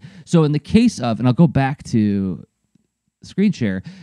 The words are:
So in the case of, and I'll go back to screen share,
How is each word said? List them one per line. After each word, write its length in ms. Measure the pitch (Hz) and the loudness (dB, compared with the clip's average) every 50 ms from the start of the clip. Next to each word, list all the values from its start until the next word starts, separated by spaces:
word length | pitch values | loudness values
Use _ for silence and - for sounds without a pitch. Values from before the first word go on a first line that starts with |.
| - - - - - | -20 -20 -20 -20 -8
So 180 | - - 165 156 | 0 2 2 2
in 80 | 147 | 2
the 80 | 147 151 | 0 -2
case 400 | - - - 226 247 226 - - | -2 2 2 4 4 2 0 -2
of, 180 | 123 120 110 | -4 -4 -2
and 100 | 101 123 | 0 0
I'll 60 | 127 117 | 0 4
go 140 | - 175 | 4 2
back 340 | 127 - 139 135 135 143 - - | 2 2 0 -2 -2 -4 -8 -8
to 600 | - - 110 104 104 101 101 98 95 87 - - _ _ _ _ _ _ _ _ _ _ _ _ _ _ _ - | -4 -2 0 0 0 0 -2 -4 -4 -6 -8 -12 _ _ _ _ _ _ _ _ _ _ _ _ _ _ _ -20
screen 300 | - - 185 202 214 156 | -10 -4 0 0 0 0
share, 280 | - 117 101 92 92 - 165 190 190 | -2 -4 -4 -4 -6 -10 -12 -18 -16